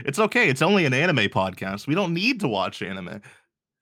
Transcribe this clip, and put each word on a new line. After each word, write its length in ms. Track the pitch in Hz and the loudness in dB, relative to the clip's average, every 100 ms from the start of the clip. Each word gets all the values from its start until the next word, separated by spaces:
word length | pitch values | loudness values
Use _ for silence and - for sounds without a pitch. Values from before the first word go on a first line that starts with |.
It's 140 | 135 139 | -6 0
okay. 320 | 214 247 202 | 2 2 2
It's 140 | 131 | 4
only 220 | 160 202 151 | 4 4 4
an 80 | |
anime 360 | 127 180 139 101 | 2 2 2 2
podcast. 560 | - 95 90 95 101 - | 2 -2 -2 -8 -6 -2
We 80 | |
don't 200 | 165 185 | -2 0
need 260 | 170 220 254 | -2 -2 -2
to 80 | 160 | -2
watch 340 | 98 95 - | -2 -2 -4
anime. 400 | 92 95 87 98 - - _ _ _ _ | -8 -8 -10 -12 -16 -20 _ _ _ _